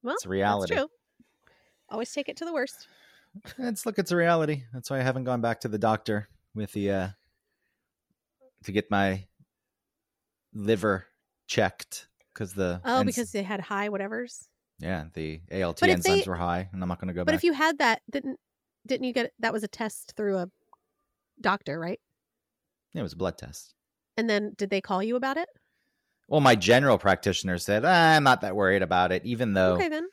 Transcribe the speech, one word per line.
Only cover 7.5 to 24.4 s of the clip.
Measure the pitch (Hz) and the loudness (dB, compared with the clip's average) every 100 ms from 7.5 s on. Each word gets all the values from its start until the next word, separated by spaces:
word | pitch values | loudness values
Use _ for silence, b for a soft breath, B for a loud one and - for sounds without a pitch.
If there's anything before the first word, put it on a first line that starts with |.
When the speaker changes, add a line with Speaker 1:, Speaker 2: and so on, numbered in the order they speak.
| _ _ _ _ _ _ _ _ _ _ _ | _ _ _ _ _ _ _ _ _ _ _
Speaker 2:
to | - | -4
get | 101 - | -4 0
my | 101 98 95 95 _ _ _ _ _ _ _ _ _ _ _ _ | 0 2 -2 -8 _ _ _ _ _ _ _ _ _ _ _ _
liver | 107 101 110 107 92 - _ _ _ _ | -6 0 2 2 0 -4 _ _ _ _
checked, | - 98 - - - - _ _ | 0 0 0 -16 -16 -16 _ _
'cause | - 98 | -10 -10
the | 98 92 87 | -2 -2 -2
Speaker 1:
Oh, | 147 254 | -2 0
Speaker 2:
ens- | 262 | 0
Speaker 1:
because | 247 226 | -2 -4
they | 208 | -6
had | 190 208 | -6 -6
high | - 202 208 | -6 -6 -4
whatevers? | 196 196 220 247 - - _ _ _ | -4 -6 -8 -10 -14 -20 _ _ _
Speaker 2:
Yeah, | 78 92 78 | -6 -6 -8
the | 80 78 78 87 | -8 -8 -8 -8
A | 95 | -4
L | 90 | -2
T | 85 - | 0 2
Speaker 1:
But | |
if | 175 | 2
Speaker 2:
enzymes | |
Speaker 1:
they, | 175 196 - | 2 2 0
Speaker 2:
were | 87 | -2
high, | 87 87 92 | 0 -2 -4
and | 92 | -6
I'm | 90 | -6
not | 87 | -4
gonna | 92 | -6
go | 87 90 | -4 0
Speaker 1:
but | |
Speaker 2:
back. | 311 | 0
Speaker 1:
if | |
you | 349 | 0
had | 285 311 294 | 0 0 2
that, | 262 226 - | 0 0 -4
didn't, | 277 254 - _ _ _ _ - | -8 -8 -12 _ _ _ _ -6
didn't | 233 254 | -4 -2
you | |
get, | 247 226 _ | -2 -4 _
that | 226 | -4
was | 220 | -4
a | 208 | -6
test | - 220 - - - | -6 -8 -8 -16 -6
through | 208 190 | -2 -2
a | 180 _ _ - _ _ _ _ _ _ | -4 _ _ -20 _ _ _ _ _ _
doctor, | - 202 - 151 | -2 -2 -4 -6
right? | 165 196 _ _ _ _ _ _ _ _ _ | -6 -8 _ _ _ _ _ _ _ _ _
Speaker 2:
Yeah, | 170 | -8
it | |
was | 92 | -8
a | 80 | -4
blood | 92 85 | -4 -4
test. | - 76 - _ _ _ _ - | -14 -16 -20 _ _ _ _ -4
Speaker 1:
And | 226 | 0
then | 208 | 0